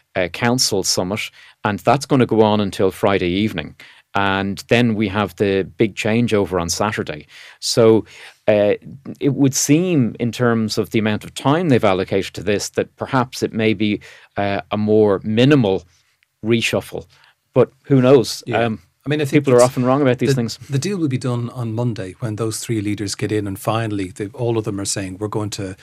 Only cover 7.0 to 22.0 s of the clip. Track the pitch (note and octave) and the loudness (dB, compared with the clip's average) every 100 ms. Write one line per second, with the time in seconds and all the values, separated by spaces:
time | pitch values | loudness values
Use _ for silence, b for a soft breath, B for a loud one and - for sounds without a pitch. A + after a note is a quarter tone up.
7 | - - - B B B - - A2+ A2 | -8 -10 -14 B B B -2 4 6 6
8 | - B B B - G#2 G#2 F#2+ - - | 2 B B B 0 4 2 0 -6 -16
9 | - - C#3+ C3+ C#3 C#3 - D3+ F#3 D#3+ | -16 -4 -2 2 2 2 2 2 4 0
10 | A2+ - A#2+ G#2+ A#2+ A2+ G#2+ - F#2+ A#2 | 0 -2 -4 0 0 2 0 -2 -2 0
11 | G#2+ G#2 - - C3+ D#3+ F3 A#2+ G#2 F#2 | 0 -2 -6 -4 0 2 2 2 4 0
12 | F#2+ G2 F2+ - F2+ G2+ - - - _ | 0 -2 -4 -6 -2 -2 -2 -4 -6 _
13 | G#2+ C3+ B2 - A2 A2 A2 G2+ G#2+ G2+ | -2 -2 -2 -4 -4 0 0 0 -2 -2
14 | B B B - G2+ G2+ - G#2+ G#2+ G#2+ | B B B -6 -4 -4 -4 -4 2 4
15 | G#2 F#2+ G#2+ A2 C3 D3 G#2 F#2+ - _ | 4 2 0 2 4 4 2 0 -6 _
16 | _ _ _ _ G#2+ A#2 - G2+ - - | _ _ _ _ -2 -2 0 -4 -4 -14
17 | - b b _ _ C3 A#2 _ - C3+ | -14 b b _ _ 2 2 _ 2 4
18 | B2 C#3 G#2 - - A2+ A#2 G#2+ _ _ | 6 6 4 -6 -4 -2 -2 -4 _ _
19 | C3+ D3+ C#3 D3 C#3+ B2 B2 C3 B2 C3+ | -6 -4 0 0 4 4 4 2 0 2
20 | C#3 B2 C3 C3+ A2+ - - C#3 F3 G3+ | 2 2 0 0 -2 -8 -6 -4 -4 -4
21 | D3+ B2+ B2+ A#2+ A#2 B2+ A2+ A2 B2 G#2+ | -4 -2 -4 -4 -6 -8 -6 -4 -4 -4